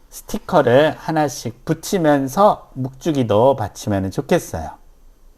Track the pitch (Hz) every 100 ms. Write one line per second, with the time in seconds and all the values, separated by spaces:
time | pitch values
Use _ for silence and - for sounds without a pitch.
0 | _ - - 208 - 180 127 127 156 -
1 | - 160 147 - 117 - - 156 - 196
2 | 156 143 135 165 208 - - 135 131 -
3 | 175 143 113 104 131 131 104 - 110 98
4 | 95 147 - 170 - 87 - - - _
5 | - _ -